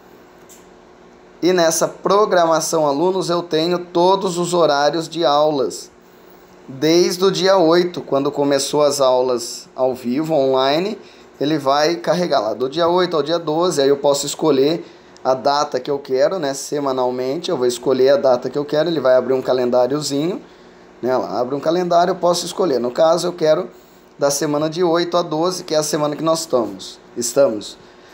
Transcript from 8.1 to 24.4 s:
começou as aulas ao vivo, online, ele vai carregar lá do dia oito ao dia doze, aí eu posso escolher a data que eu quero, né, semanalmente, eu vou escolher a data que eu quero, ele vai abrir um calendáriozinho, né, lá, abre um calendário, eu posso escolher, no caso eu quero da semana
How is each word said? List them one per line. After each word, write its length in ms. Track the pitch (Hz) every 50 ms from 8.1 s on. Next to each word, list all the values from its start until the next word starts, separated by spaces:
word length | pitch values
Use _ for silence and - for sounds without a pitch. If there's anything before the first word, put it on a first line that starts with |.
| 139 139 139 147
começou 480 | 143 143 143 143 143 135 139 - - 147
as 180 | 147 143 - -
aulas 680 | 135 131 127 127 127 127 123 117 - - - - - - -
ao 180 | - 131 131 123
vivo, 380 | 120 117 120 123 143 160 156
online, 680 | 160 143 135 135 131 131 135 139 147 165 185 214 226 - - - - - - - - -
ele 200 | 143 147 156 147
vai 380 | 135 135 139 147 151 165 170
carregar 440 | 170 170 170 156 180 175 160 143 131
lá 140 | 104 110 107
do 160 | 110 127 139
dia 180 | 143 165 170 165
oito 260 | 175 180 180 175 170
ao 80 | 156
dia 160 | 143 151 170 170
doze, 440 | 160 156 151 165 180 185 151 143
aí 60 | 139 135
eu 80 | 143 139
posso 260 | 143 143 139 139 -
escolher 580 | 143 - - 170 156 139 131 135 151 170 170 - - - - - - - -
a 120 | - 131 131
data 440 | 127 110 143 143 147 147 147 - 127
que 120 | 123 147
eu 80 | 143 139
quero, 400 | - - 131 127 143 156 190 185
né, 160 | 151 139 139
semanalmente, 960 | - - - 143 147 139 135 131 127 127 127 127 123 127 131 139 170 170 190
eu 60 | 175 127
vou 80 | 123
escolher 480 | 123 123 - - 139 131 123 131 135 143
a 20 |
data 320 | 127 123 131 123 123 - 143
que 80 | -
eu 80 | 143 143
quero, 240 | 147 151 151 160 175
ele 100 | 165 147
vai 160 | 127 131 127
abrir 200 | 127 120 123 131
um 80 | 131
calendáriozinho, 960 | 127 147 127 131 123 123 123 123 123 123 139 151 147 139 139 139 156 175 214 - - - - - - - - - - - - -
né, 120 | 113 123 131
lá, 240 | 120 95 90 95 113
abre 160 | 123 123 139
um 60 | 143
calendário, 520 | 139 156 165 180 180 175 170 170 180 185
eu 40 | 180
posso 300 | 180 170 175 175 175 -
escolher, 340 | 170 - - 190 170 131 117
no 100 | 117 123
caso 360 | 123 - 165 160 170 170 170
eu 80 | 175 175
quero 340 | - 160 151 156 175 190 - - - - - - - - - - -
da 120 | 143 139
semana 400 | 139 -